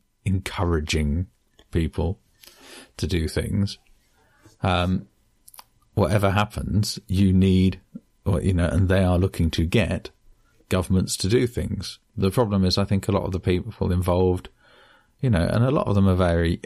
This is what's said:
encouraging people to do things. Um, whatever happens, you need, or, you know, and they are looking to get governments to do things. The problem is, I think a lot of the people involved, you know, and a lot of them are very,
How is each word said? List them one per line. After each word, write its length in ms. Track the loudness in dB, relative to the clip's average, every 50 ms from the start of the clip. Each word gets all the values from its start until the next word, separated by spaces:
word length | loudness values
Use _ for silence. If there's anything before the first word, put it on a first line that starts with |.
| _ _ _ _ _
encouraging 1040 | -2 -2 -2 -4 -6 -6 -4 -2 0 0 -2 -2 -2 -2 -2 0 0 -2 -2 -4 -6 _ _ _ _ _ _ _ _
people 480 | -4 -2 -2 -2 -2 -4 -4 -4 -4 -6 _ _ _ _ -20 -20 -20 -20 -20 -20 -20 -20 -20 -20 _ -6
to 100 | -4 -2
do 200 | 0 -2 -2 -2
things. 500 | -2 -4 -4 -2 -2 -2 -2 -2 -4 -10 _ _ _ _ _ _ _ _ _ _ _ _ _ -20 _ _
Um, 460 | -2 0 0 2 2 0 0 -2 -4 -10 _ _ _ _ _ _ _ -20 -20 -20 -20 _ _ _ _ _ _
whatever 380 | 0 0 2 2 2 2 2
happens, 680 | 2 0 0 -2 -4 -8 -6 -2 -2 -2 -2 -2 -6 -10 -8 _
you 240 | 0 2 4 4 4
need, 460 | 4 4 4 4 4 4 2 0 -2 -10 _ -20 -20 -20 _ _ _ _
or, 160 | -2 -2 0
you 120 | 0 0 0
know, 140 | 0 0 0
and 220 | 0 0 0 2
they 140 | 2 2 2
are 140 | 2 2 2
looking 320 | 2 0 0 -2 -2 -2
to 140 | 0 -2 -2
get 440 | 0 0 0 0 0 -4 -6 -8 -12 -20 _ _ -20 -20 _ _ _ _ _ _ _
governments 480 | -2 -2 0 2 0 0 0 0 -4 -4
to 100 | -2 0
do 200 | 0 2 0 0
things. 520 | -4 -6 -6 -6 -6 -8 -8 -12 -14 -18 _ _ _
The 160 | -2 -2 0
problem 320 | 2 0 0 2 2 2 2
is, 120 | 2 2 0
I 80 | 0
think 220 | 0 -2 -2 0 0
a 40 |
lot 120 | -2 -2 -2
of 80 | -2
the 80 | -6 -4
people 520 | -2 -2 -2 -2 -2 -6 -8 -6 -4 -2
involved, 580 | 0 0 0 0 0 2 2 2 0 -2 -4 -12 -20 _ _ _ -20 -20 -20 _ _ _ _ _ _ _
you 100 | -2 0
know, 120 | 2 2
and 220 | 2 0 2 2 2
a 80 | 2
lot 160 | 2 0 0 0
of 80 | 2
them 120 | 2 4 4
are 80 | 4
very, 460 | 2 2 2 2 2 2 0 -2 -2 -6